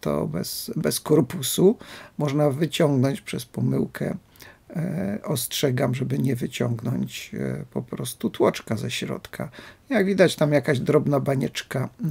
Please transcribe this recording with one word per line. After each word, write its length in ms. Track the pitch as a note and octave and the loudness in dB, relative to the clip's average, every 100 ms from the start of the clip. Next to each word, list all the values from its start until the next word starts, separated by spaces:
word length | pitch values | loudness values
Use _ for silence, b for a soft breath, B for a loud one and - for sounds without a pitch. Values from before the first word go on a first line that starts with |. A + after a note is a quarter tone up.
to 260 | - D2 - | -2 0 0
bez, 440 | D#3+ - - - D#3 | -2 -4 -8 -6 -2
bez 240 | - A#2+ | -2 -2
korpusu. 800 | - D3+ - F3+ B2+ - F#3 B3 B B B - | 4 4 4 -2 -4 4 4 4 B B B -2
Można 320 | D3 D3 D3 | 0 2 2
wyciągnąć 720 | C3+ D#3+ - D3+ C#3 C3+ - | 2 0 4 4 6 2 0
przez 240 | - - | -6 -8
pomyłkę. 720 | - - B2 C3+ - - - - - B B B - | -8 -2 0 0 -2 -4 -4 -4 -10 B B B -8
E, 480 | F3 E3 E3 G3 - | -4 -4 -2 -4 -4
ostrzegam, 680 | - C#3+ - - C#3 B2+ C#3 | -4 -4 -2 0 0 2 0
żeby 240 | C3 B2+ C#3 | 0 -2 0
nie 180 | C#3 B2 | 0 0
wyciągnąć, 920 | - - B2 A#2 B2 C3 B2+ - - | -4 -2 -2 -2 -2 -4 -4 -8 -10
e, 300 | - C2+ - - | -6 -4 -6 -6
po 120 | C3+ | -8
prostu 480 | B2+ - B2 - A3+ | -6 -8 -8 -6 -6
tłoczka 460 | - E4+ - - G#2+ | 2 2 2 -4 -4
ze 140 | A2+ | -4
środka. 600 | - - - - - - B B B - | -6 -6 -8 -10 -10 -10 B B B -2
Jak 180 | A#3+ F#3+ | 2 2
widać, 300 | F#3+ E3+ - | 6 4 6
tam 160 | D3 | 2
jakaś 280 | D3 C#3 C3 | 4 2 2
drobna 400 | - C#3+ C#3+ C#3+ | 4 4 4 2
banieczka, 680 | C3+ C3+ - - - C3 C3 - F3 | 2 0 -2 -4 -6 -4 -4 -4 -2